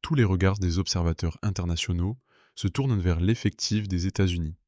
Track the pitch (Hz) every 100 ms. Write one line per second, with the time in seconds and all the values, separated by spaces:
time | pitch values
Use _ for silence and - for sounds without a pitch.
0 | - 151 110 92 95 101 92 82 92 92
1 | 85 82 87 - 107 98 87 85 - 87
2 | 87 127 _ _ _ - 101 87 135 107
3 | 90 82 90 113 - - - 104 104 92
4 | 92 - 95 87 80 82